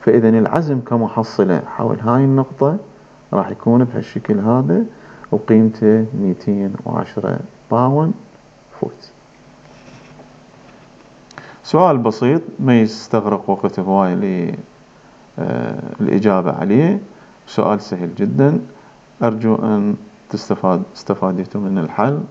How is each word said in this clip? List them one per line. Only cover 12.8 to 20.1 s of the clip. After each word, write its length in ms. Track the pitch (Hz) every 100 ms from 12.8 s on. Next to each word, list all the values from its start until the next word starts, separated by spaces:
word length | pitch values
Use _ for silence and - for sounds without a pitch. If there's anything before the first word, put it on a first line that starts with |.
يستغرق 680 | 110 - - 113 104 101 -
وقت 300 | 98 101 98
هواي 360 | 92 98 95 90
ل-، 400 | 101 92 85 - - - - - - - - -
آه، 400 | 85 60 57 53 - -
الإجابة 500 | 208 98 107 95 87
عليه، 480 | 69 90 110 165 202 - - - - -
سؤال 340 | - 110 101
سهل 340 | - 92 87 87
جدًا. 440 | 101 135 139 156 - - - _ _ _
أرجو 320 | 120 110 113 107
أن 400 | 110 104 104 104 -